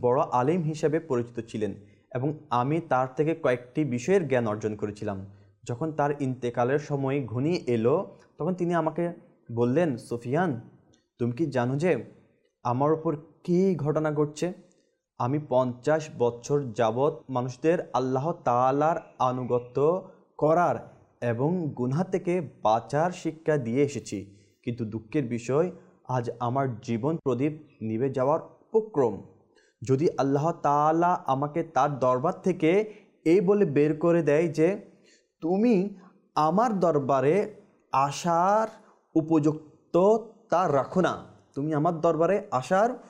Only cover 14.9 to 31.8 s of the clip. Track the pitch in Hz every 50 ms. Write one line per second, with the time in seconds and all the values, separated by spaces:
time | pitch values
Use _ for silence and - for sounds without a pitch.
14.9 | _ _ _ _ _ - 117 120 143 151 151 - 123 127 127 123 123 123 120 147
15.9 | 156 160 151 - - - 120 120 117 120 - - 143 147 139 123 104 123 117 110
16.9 | 110 123 135 156 147 - - - 131 123 123 131 127 - - 160 175 175 - -
17.9 | - 131 131 131 131 131 139 165 175 - - 131 120 123 127 131 135 143 147 160
18.9 | 170 165 - - - - 123 127 123 127 127 117 120 123 120 - - 135 139 151
19.9 | 185 185 - - - _ _ _ _ - 147 151 160 170 175 156 120 110 - -
20.9 | - - _ _ _ _ 123 120 117 113 135 156 180 185 175 147 110 120 123 123
21.9 | 135 160 185 185 - 180 180 175 175 185 156 123 - - - 107 110 117 - -
22.9 | - 147 165 180 180 - - 160 151 - - - 151 147 120 113 117 135 147 143
23.9 | - 117 - - 107 98 95 - - - _ _ _ _ _ 123 117 120 120 107
24.9 | 107 110 110 - - 156 135 113 120 113 - - 131 151 175 180 180 - - -
25.9 | _ _ _ - 127 127 117 117 - - 123 120 123 139 139 131 117 101 104 117
26.9 | 117 110 117 147 165 160 - 135 123 120 139 156 151 147 - - _ _ 107 110
27.9 | 110 110 131 139 135 135 127 135 156 160 - - - _ _ _ - 220 214 214
28.9 | - 151 131 113 101 87 - - - _ _ _ _ _ _ _ _ _ - 104
29.9 | 131 131 160 185 - - 131 139 139 143 147 170 170 170 - 147 143 147 147 156
30.9 | 160 165 175 175 180 - - - 135 135 143 - 147 - - - - 127